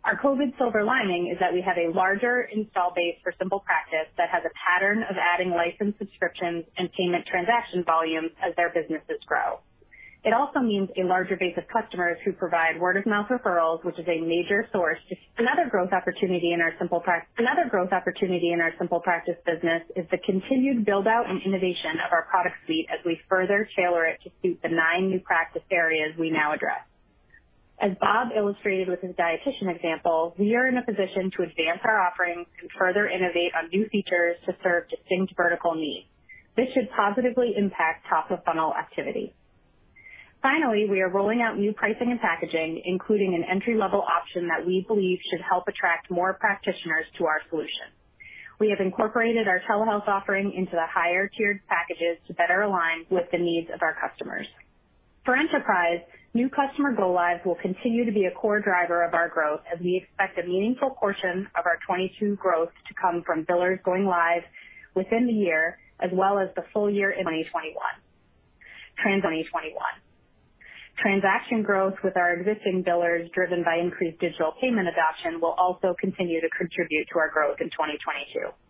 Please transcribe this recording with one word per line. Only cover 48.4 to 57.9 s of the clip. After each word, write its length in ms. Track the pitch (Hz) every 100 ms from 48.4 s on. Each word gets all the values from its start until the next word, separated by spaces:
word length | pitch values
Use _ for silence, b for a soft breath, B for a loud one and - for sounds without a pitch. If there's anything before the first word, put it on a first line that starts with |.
| B B
We 100 | 214
have 80 | 196
incorporated 680 | 190 185 220 240 226 226 220
our 120 | 180 -
telehealth 380 | 208 220 208 208
offering 460 | 196 196 196 202
into 180 | 180 185
the 140 | 170 165
higher-tiered 760 | 185 170 175 202 - 208 202 -
packages 560 | 175 170 170 170 165 -
to 60 |
better 280 | 175 175 185
align 420 | 208 185 165 165 165
with 140 | 185 170
the 60 | 170
needs 300 | 175 170 165
of 80 | -
our 140 | 165 -
customers. 480 | - - - - - - - _ _ _ _ _
For 100 | -
enterprise, 640 | 254 320 - 277 190 170 175 - B B
new 160 | 233 262
customer 420 | - 277 285 285
go-lives 460 | 220 185 180 175 175 185
will 100 | 170
continue 480 | 190 185 247